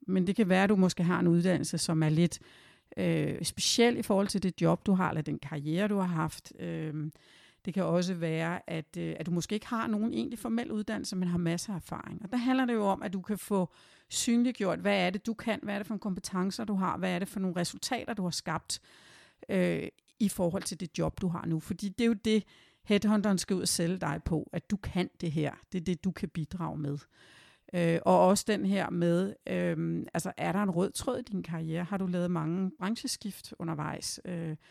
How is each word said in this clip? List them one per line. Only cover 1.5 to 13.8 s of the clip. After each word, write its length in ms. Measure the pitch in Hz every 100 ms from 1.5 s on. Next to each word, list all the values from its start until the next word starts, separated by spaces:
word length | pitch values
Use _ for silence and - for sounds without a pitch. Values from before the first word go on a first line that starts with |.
| 175 - 170
som 240 | - 160
er 60 | 156
lidt, 300 | 156 170 - - - - _ _ -
øh, 480 | 180 165 147 -
speciel 520 | 170 - - - 240 240
i 60 |
forhold 240 | 233 196 196
til 140 | 202
det 180 | 185 -
job, 260 | 165 170 -
du 60 |
har, 160 | 190 180
eller 140 | 156
den 160 | 151 147
karriere, 500 | 139 151 147 165 208
du 80 | 202
har 60 | 185
haft. 460 | 170 160 - - -
Øhm, 540 | 175 165 156 151 156 - _ - - _
det 100 | -
kan 100 | 185
også 300 | 170 170 180
være, 560 | 180 165 160 165 175 -
at, 260 | 165 156 180
øh, 160 | 165 160
at 80 | 160
du 40 |
måske 240 | 175 160
ikke 120 | 214 -
har 200 | 226 233
nogen 260 | 214 226
egentlig 240 | 220 233 233
formel 340 | 247 226 240
uddannelse, 440 | 214 214 214 - 185
men 120 | 180
har 100 | 175
masser 340 | 170 170 -
af 40 | 190
erfaring. 460 | - - - -
Og 60 | 190
der 60 | 247
handler 280 | 240 262
det 100 | 254
jo 100 | 233 202
om, 160 | 190
at 100 | -
du 80 | 190
kan 180 | 180 208
få 340 | - 202 175 -